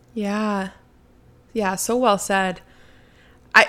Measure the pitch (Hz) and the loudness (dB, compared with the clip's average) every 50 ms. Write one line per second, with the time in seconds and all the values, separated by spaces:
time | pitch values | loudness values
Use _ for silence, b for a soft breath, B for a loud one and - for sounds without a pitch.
0 | _ - - 226 208 202 208 214 214 214 202 196 190 190 - - _ _ _ _ | _ -14 -10 -8 -6 -4 -4 -4 -4 -2 -4 -4 -6 -8 -12 -18 _ _ _ _
1 | _ _ _ - - - - - _ _ - 226 202 185 190 185 - - 226 247 | _ _ _ -20 -20 -20 -20 -20 _ _ -6 -4 -2 -2 -2 -4 -2 -2 0 2
2 | 254 226 202 190 - - 196 190 190 185 175 - - b b b b b b b | 2 2 2 2 0 -2 0 0 0 -2 -4 -8 -14 b b b b b b b
3 | b b b b b b b b b b - 226 - | b b b b b b b b b b 4 4 4